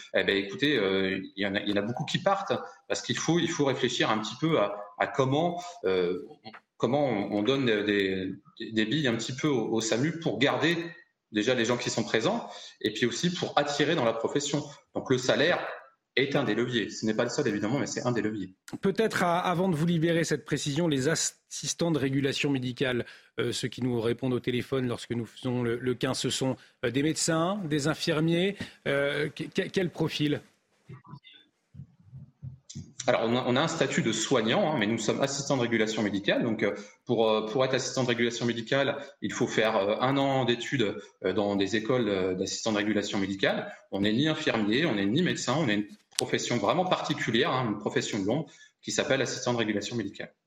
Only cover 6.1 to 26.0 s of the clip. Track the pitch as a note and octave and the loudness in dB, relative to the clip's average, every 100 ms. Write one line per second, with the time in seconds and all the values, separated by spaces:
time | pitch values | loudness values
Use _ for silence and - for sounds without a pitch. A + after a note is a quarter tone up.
6.1 | F#2 - - G#2+ - _ - A#2 C#3 - | -2 -8 -16 -18 -20 _ -4 0 2 2
7.1 | G#2 G#2 G#2 G#2 C#3 B2 G#2 G2+ G2+ F#2+ | 0 0 0 2 2 2 2 2 2 2
8.1 | F#2+ F#2 F#2 - - - A2 G#2+ D#3+ C3+ | 0 -4 -8 -14 -14 -4 0 0 2 0
9.1 | A2+ - C3 D3+ B2+ A2 A2 - A#2 D3+ | 0 -2 -2 0 0 0 0 0 0 0
10.1 | - D3 A2+ C3+ A#2+ D#3 E3+ E3+ - - | -2 -2 2 2 2 0 0 -4 -12 -20
11.1 | _ _ G#2+ G#2+ B2 A2+ B2 - - A2 | _ _ 0 2 2 2 0 0 -2 0
12.1 | A2+ C#3+ A#3 - - - - G#2+ - A#2+ | 2 2 0 -4 -14 -18 -6 -4 0 -2
13.1 | - F3 F3+ - D3 D3 - D3 E3 A#2 | 0 -2 -2 -2 0 0 0 0 2 0
14.1 | A2+ - D3 - D3 - - _ - - | 0 -2 -2 -2 -4 -4 -12 _ -6 0
15.1 | B2+ - A2+ D#3 E3 - - - _ _ | 0 2 2 2 0 -4 -12 -16 _ _
16.1 | - C3+ D3+ A2+ G#2 B2 A#2+ F#2+ - A2 | -2 0 2 0 0 0 0 -2 -4 -2
17.1 | G#2+ A#2+ - C3+ G#2 G#2 C#3 G2+ - B2 | 0 0 0 -2 0 0 -2 -2 -2 -2
18.1 | A#2 G#2+ G#2+ F#2 - - - G3 F#3 A3 | 0 -2 -4 -8 -12 -14 -4 -2 2 0
19.1 | - F3 E3+ F3+ E3+ F#3+ D3+ E3 E3+ E3 | 2 2 2 2 2 2 2 2 2 2
20.1 | E3+ D#3 D3 - D3 D3 C#3 E3+ C#3 C3+ | 2 2 -2 -2 -4 -2 0 2 2 2
21.1 | E3 - - - - C#3+ - E3+ D3+ C3+ | 0 -2 -6 -16 -10 -6 -2 0 0 0
22.1 | C#3 C3+ - D3 C3+ B2+ A#2+ C3 B2 - | 0 0 0 0 0 -2 -2 0 0 -4
23.1 | - - - A#2+ A2+ B2+ - B2+ A#2+ A#2 | -10 -14 -4 -2 -2 -4 -2 -2 0 0
24.1 | A#2+ C3 A#2+ B2 B2 - C3+ B2+ A2 - | 0 0 -2 0 -2 -2 -2 -2 -4 -4
25.1 | A#2 A2 - B2+ B2 A#2+ A#2+ B2+ B2 | -4 -6 -6 -4 0 0 0 -2 0